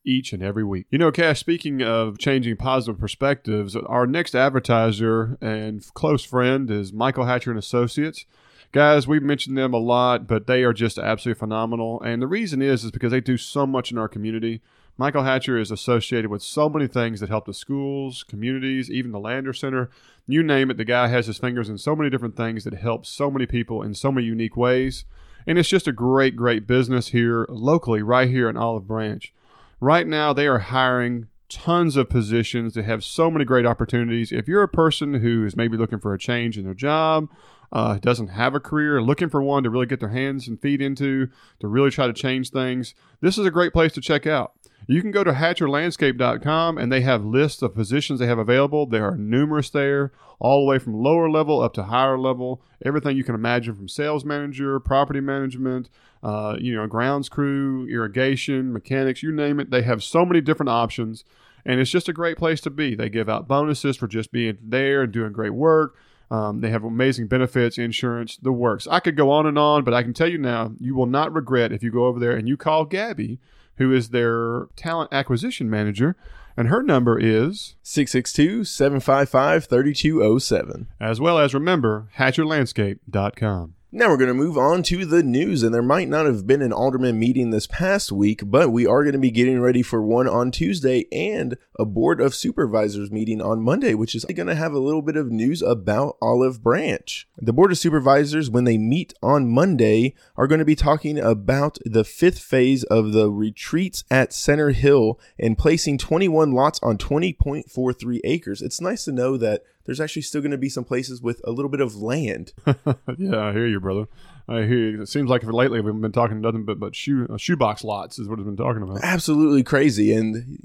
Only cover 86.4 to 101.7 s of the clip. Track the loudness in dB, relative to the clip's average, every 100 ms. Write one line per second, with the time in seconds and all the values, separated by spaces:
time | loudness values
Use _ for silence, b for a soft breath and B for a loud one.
86.4 | 2 2 2 0 0 2 0 2 2 2
87.4 | 0 -2 -2 -4 0 0 -2 2 2 0
88.4 | 0 4 4 4 4 4 2 2 2 4
89.4 | 4 4 4 2 2 0 2 2 2 2
90.4 | 0 0 -2 0 2 2 0 -4 -4 -4
91.4 | -6 -8 _ -6 -4 0 2 2 0 0
92.4 | -4 -2 0 2 0 -2 -6 -4 -4 -2
93.4 | -2 0 0 2 2 0 -2 -4 -6 -6
94.4 | -4 -2 -2 -2 0 0 -2 -2 -2 0
95.4 | 0 0 0 0 0 0 -2 -2 0 2
96.4 | 2 2 2 2 0 -4 -6 -12 -14 -6
97.4 | 0 6 6 4 2 4 6 6 4 0
98.4 | 0 2 4 4 2 0 -2 -4 2 2
99.4 | 4 4 4 4 4 4 2 -2 b b
100.4 | 2 4 4 4 4 2 0 0 2 2
101.4 | 2 0 0